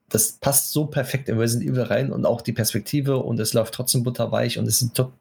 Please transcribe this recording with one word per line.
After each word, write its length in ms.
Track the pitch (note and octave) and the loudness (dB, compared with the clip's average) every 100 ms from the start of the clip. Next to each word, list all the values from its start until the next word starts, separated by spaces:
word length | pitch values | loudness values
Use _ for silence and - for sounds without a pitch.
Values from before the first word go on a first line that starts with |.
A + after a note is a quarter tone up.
| _ | _
das 220 | - - | 0 0
passt 400 | - C#3 C#3 - | 0 0 2 0
so 140 | D3+ D3+ | -2 -2
perfekt 420 | D3 B2+ C3+ - | -2 -2 -4 -2
in 100 | A2 | 0
Resident 320 | A#2 A#2+ C3+ | 0 0 0
Evil 120 | B2+ | -2
rein 300 | A#2 A2 C3+ | 0 0 0
und 120 | - - | 0 0
auch 140 | A#2 | 0
die 120 | - | -2
Perspektive 680 | A2+ G#2+ G#2+ - D3 C3+ C3 | -2 0 -2 -2 0 2 0
und 200 | - A2+ | 0 -2
es 120 | A2 | 0
läuft 220 | A#2 A2 | 0 0
trotzdem 280 | - B2+ B2+ | -2 0 0
butterweich 560 | A#2+ A#2+ A2+ A2+ A#2+ A2+ | 0 -2 -2 0 0 0
und 80 | A2+ | 0
es 120 | A2 | 2
sieht 160 | A#2+ | 0
to-, 180 | - B2+ - | 0 -2 -4